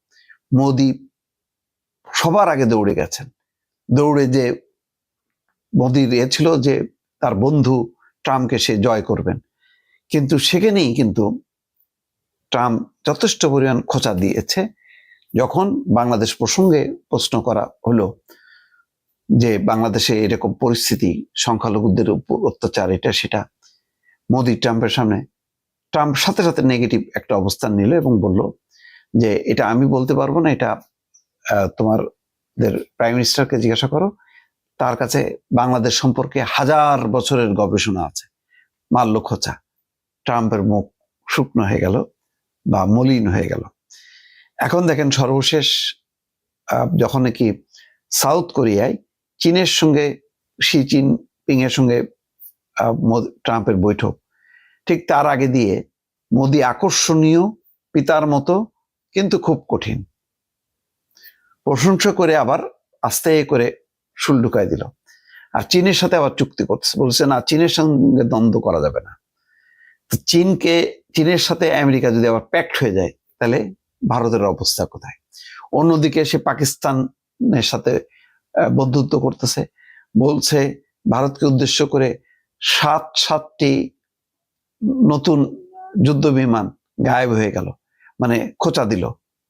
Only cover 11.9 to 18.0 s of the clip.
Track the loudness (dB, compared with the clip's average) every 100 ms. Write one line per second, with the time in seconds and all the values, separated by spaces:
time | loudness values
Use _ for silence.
11.9 | _ _ _ _ _ -8 -2 -2 -2 -6
12.9 | _ -4 -2 -2 0 0 2 2 0 -2
13.9 | -4 -2 -2 -2 -2 -4 -4 -4 -8 _
14.9 | _ _ _ _ -2 0 0 0 -2 0
15.9 | 0 2 0 -2 -2 -4 2 2 2 0
16.9 | -6 -6 -4 -2 -4 -2 -2 -4 _ 0
17.9 | 0